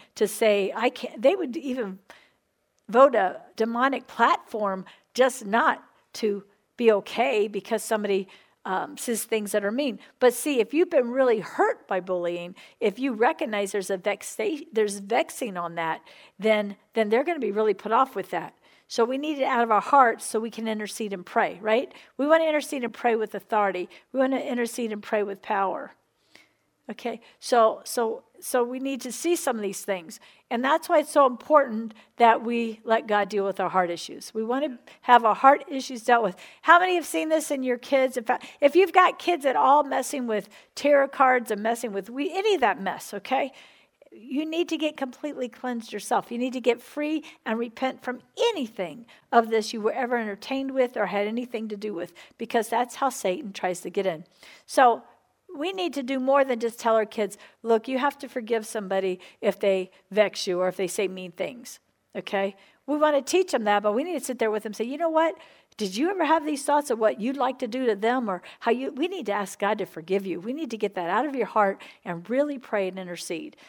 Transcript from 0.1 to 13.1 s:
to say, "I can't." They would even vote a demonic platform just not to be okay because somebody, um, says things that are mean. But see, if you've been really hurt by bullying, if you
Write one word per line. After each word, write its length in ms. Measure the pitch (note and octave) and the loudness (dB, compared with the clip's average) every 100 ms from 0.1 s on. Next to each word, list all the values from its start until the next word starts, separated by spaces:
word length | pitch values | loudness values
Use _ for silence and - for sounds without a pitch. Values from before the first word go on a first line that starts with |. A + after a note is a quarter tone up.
| - | -2
to 120 | G#3 | -2
say, 420 | - A3 G3+ F#3+ G#3 | 2 2 2 0 -2
"I 140 | A#3+ | -2
can't." 320 | B3+ - - | -2 -10 0
They 120 | B3 | 2
would 220 | F#4+ D4+ A#3+ | 2 -2 -6
even 440 | C#4 B3+ G3+ F#3+ - - _ _ _ _ _ _ - | -6 -6 -6 -10 -18 -20 _ _ _ _ _ _ 0
vote 280 | A3 C#4 | 8 8
a 260 | A#3 F#3 - - - | 8 0 -2 -12 -4
demonic 500 | A3+ A#3 C4+ - - | -2 0 0 0 -6
platform 800 | - A#3+ - - A3 G#3 F#3+ F3+ - _ | 2 2 2 -2 -4 -4 -4 -8 -20 _
just 320 | - C4 B3+ G#3 | 2 2 2 0
not 360 | A3+ D4+ - - _ _ | 2 2 0 -6 _ _
to 300 | - A3 G3+ - _ _ - | -4 -2 -2 -8 _ _ 2
be 160 | A#3 | 4
okay 560 | G3+ G3 - B3+ A3 G#3+ | 4 2 -2 0 2 0
because 340 | G3+ - A3 | -4 -4 -4
somebody, 460 | - A3 G#3 G3 F#3+ - _ _ | -2 -2 0 0 -2 -12 _ _
um, 320 | - F#3 - D4 | -4 -4 -4 -8
says 280 | - A3 | -6 -6
things 280 | - A3 G3+ | -2 -4 -2
that 120 | G#3 | -2
are 60 | G3+ | -2
mean. 280 | A#3 D4 G3+ - _ | -2 -4 -6 -14 _
But 160 | B3 | 2
see, 260 | A#3+ D4+ C4+ | 4 0 0
if 140 | G#3+ | 2
you've 160 | D4 F4+ | 2 2
been 200 | D#4 A#3+ | 2 2
really 300 | B3+ C4 A3 | 2 2 2
hurt 480 | - - G4+ - - | -2 0 0 0 -4
by 120 | F#3+ | -6
bullying, 540 | F#3 F3+ F3 F3 F3 - - _ | -2 -4 -2 -6 -10 -16 -20 _
if 200 | G#3+ G#3 | -4 -2
you 140 | C4+ | -4